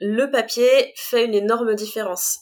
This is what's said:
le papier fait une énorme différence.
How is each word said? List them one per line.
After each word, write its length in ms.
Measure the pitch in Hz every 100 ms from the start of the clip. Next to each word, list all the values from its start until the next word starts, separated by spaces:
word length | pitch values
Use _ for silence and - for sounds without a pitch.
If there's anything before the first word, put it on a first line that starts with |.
le 260 | 202 214 277
papier 600 | 277 226 - 247 269 - -
fait 280 | - 240 233
une 80 |
énorme 420 | 208 202 226 233 214
différence. 640 | 214 226 208 180 - -